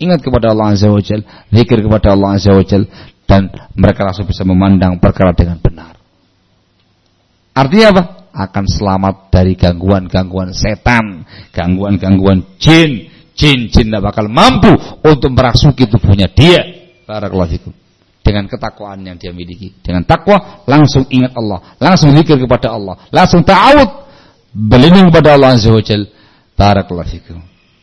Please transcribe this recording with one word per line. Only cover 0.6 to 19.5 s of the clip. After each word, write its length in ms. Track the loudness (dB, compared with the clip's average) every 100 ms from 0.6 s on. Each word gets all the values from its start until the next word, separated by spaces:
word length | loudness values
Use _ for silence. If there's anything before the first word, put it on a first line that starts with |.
| 0
Azza 140 | 0 2
wa 120 | 0
Jal, 220 | -2 -8 -8 -20 _
zikir 320 | 0 2 0
kepada 320 | 0 0 2 0
Allah 240 | 0 0
Azza 120 | 2 2
wa 80 |
Jal, 240 | 2 -2 -2 -10 -20 _ 0
dan 240 | 0 0 -10 -16 -2
mereka 280 | 0 0
langsung 200 | -6 -6
bisa 180 | -8 -4
memandang 540 | -2 0 2 2 0 0
perkara 400 | -2 0 0 0
dengan 240 | -2 -2
benar. 340 | -6 -6 -20 _ _ _ _ _ _ _ _ _ _ _ _ _ _ _ _ -4
Artinya 300 | 0 4 4
apa? 100 | 2 -2 -10 _ -12
Akan 320 | -8 -6 -6
selamat 640 | -4 -2 -2 -2 -6 _
dari 240 | 0 0 0
gangguan-gangguan 960 | -2 -2 -2 -2 -2 -6 -4 -8 -10
setan, 720 | -8 -8 -6 -2 -2 -4 -12 -20 -20 -14 -8
gangguan-gangguan 880 | -4 -4 -2 -4 0 0 2 -2 -4 _
jin. 520 | 2 2 2 -2 -12 -20 _ -2
Jin-jin 560 | 0 0 0 -2 0
tidak 200 | -2 -4
bakal 200 | -4 -4
mampu 400 | 2 2 4 2 2 -2 -2
untuk 320 | 0 2 0 -2
merasuki 480 | 0 2 2 2
tubuhnya 400 | 0 0 0 0 0
dia. 560 | 2 4 4 0 -14 _ _
Barakallahu 480 | -14 -10 -6 -4 -4
fikum. 200 | -6 -12 -20 _ _ _ _
Dengan 240 | -4 -4 -6
ketakwaan 560 | -10 -12 _ -18 -16
yang 160 | -18 -16
dia 80 | -16
miliki, 480 | -14 -16